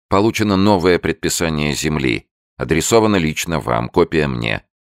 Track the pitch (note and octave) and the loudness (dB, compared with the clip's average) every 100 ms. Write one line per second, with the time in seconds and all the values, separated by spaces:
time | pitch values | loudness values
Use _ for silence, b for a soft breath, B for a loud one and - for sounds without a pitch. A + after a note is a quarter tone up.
0 | _ F#2+ A2 A2+ G#2+ F#2+ G2+ G2 F2+ E2+ | _ 2 2 0 0 2 4 4 4 2
1 | D#2+ D#2+ E2+ - E2+ D#2 D2+ C#2 D2+ D2+ | 0 -4 -4 -2 -2 -2 -2 -2 -2 -2
2 | C2 G#1 - _ _ - B1+ D#2 - A#2 | -2 -4 -8 _ _ -10 -2 -2 2 2
3 | G#2+ G2 D#2 D2+ - D#2+ A#1+ A#1 A#1 F2+ | 4 2 0 -4 -6 -6 -2 -4 -2 0
4 | E2 D#2+ D2 B1 A1+ G1+ - _ | 0 0 -2 -4 -6 -6 -10 _